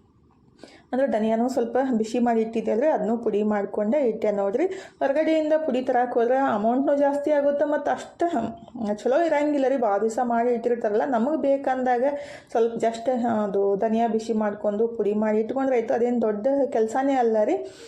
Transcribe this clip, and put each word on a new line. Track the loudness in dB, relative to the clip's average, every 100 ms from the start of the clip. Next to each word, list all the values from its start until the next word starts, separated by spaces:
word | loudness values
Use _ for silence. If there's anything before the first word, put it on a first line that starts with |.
| _ _ _ _ _ _ -20 -20 _
ಅಂದ್ರೆ | -2 0
ಧನಿಯಾನು | 0 0 2 0
ಸ್ವಲ್ಪ | 0 0 0 0 0
ಬಿಸಿ | 0 0
ಮಾಡಿ | 2 2
ಇಟ್ಟಿದ್ದೆ | 0 -2 -2
ಅಲ್ರಿ, | 2 2
ಅದನ್ನೂ | 2 0 -2
ಪುಡಿ | 0 0
ಮಾಡ್ಕೊಂಡೆ | 0 0 -2 -2 0 2 0
ಇಟ್ಟೆ | 0 -2
ನೋಡ್ರಿ. | 0 0 0 -2
ಹೊರಗಡೆಯಿಂದ | -4 -14 -4 0 2 2 2 2 0 0
ಪುಡಿ | -2
ತರಕ್ಕೆ | 0 0 0 0
ಹೋದ್ರೆ | 2 2
ಅಮೌಂಟ್ನೂ | 2 0 0 2 2 2
ಜಾಸ್ತಿ | 2 0 0
ಆಗುತ್ತೆ, | 2 2 2 0
ಮತ್ತು | 0 -2
ಅಷ್ಟು, | -4 -6 -4 -2
ಹ್ಮ್, | -2 -4 -8 -14 -8 -6 -2
ಚಲೋ | 0 2 2
ಇರಂಗಿಲ್ಲ | 2 0 0 0
ರೀ. | 0
ಭಾಳ | 0 0
ದಿವಸ | 0 -2
ಮಾಡಿ | 0 0 0
ಇಟ್ಟಿರ್ತಾರಲ್ಲ, | 0 0 -2 0 0 0
ನಮಗೆ | 0 0 0
ಬೇಕಂದಾಗ | 0 0 0 -2 0 0 0 -2 -8 -16 -4
ಸ್ವಲ್ಪ | 0 0
just, | 0 -2 -2 -2 -2 0
ಆ, | 0
ಅದು | 0 0 0 0
ಧನಿಯಾ | 0 0 0
ಬಿಸಿ | 0 -2
ಮಾಡ್ಕೊಂಡು | -2 -2 -2 -2 0 0
ಪುಡಿ | 0 -2
ಮಾಡಿ | 0 0 0
ಇಟ್ಕೊಂಡ್ರೆ | 0 -2 0 0
ಆಯ್ತು. | 0
ಅದೇನು | 0 0 2
ದೊಡ್ಡ | 0 0 0 2 2
ಕೆಲಸನೇ | 0 0 0 0
ಅಲ್ಲ | 2 2 4
ರೀ, | 2 0 -4 -16